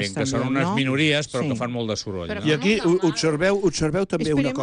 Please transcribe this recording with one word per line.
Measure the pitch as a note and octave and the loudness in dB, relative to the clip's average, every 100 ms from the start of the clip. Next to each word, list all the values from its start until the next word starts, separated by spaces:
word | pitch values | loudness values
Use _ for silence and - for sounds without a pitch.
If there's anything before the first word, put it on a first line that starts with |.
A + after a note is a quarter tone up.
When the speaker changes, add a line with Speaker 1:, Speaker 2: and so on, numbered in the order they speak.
| G2+ | -2
Speaker 1:
entenc | G2 | -2
que | - | -2
són | C3+ | -2
Speaker 2:
també, | B2 C3+ | 0 0
Speaker 1:
unes | C3+ | 0
Speaker 2:
no? | G3 | 0
Speaker 1:
minories, | C3+ C3+ D#3 D3 D3 | 0 2 2 2 0
però | C3 | -2
Speaker 2:
Sí. | C#3+ | -2
Speaker 1:
que | A#2+ | -2
fan | A#2+ | -4
molt | A#2+ A2+ | -4 -4
de | G#2 | -4
soroll, | - F#2+ E2+ | -4 -6 -6
Speaker 3:
Però | - | -4
Speaker 1:
no? | D3+ | 0
Speaker 4:
I | |
aquí | D3+ F3+ G#3+ | 2 2 2
Speaker 3:
no | |
Speaker 4:
o-, | F3 | 4
Speaker 3:
tan | F3+ | 4
mal. | F3+ | 2
Speaker 4:
observeu, | D3+ D#3+ D3 F#3 G3+ | 2 0 2 2 2
observeu | F#3+ - D#3 D#3 G3 | 2 0 0 0 -2
també | E3+ D#3 | -2 0
una | D3 C#3 | 2 0
Speaker 2:
Esperemos | C3 | 0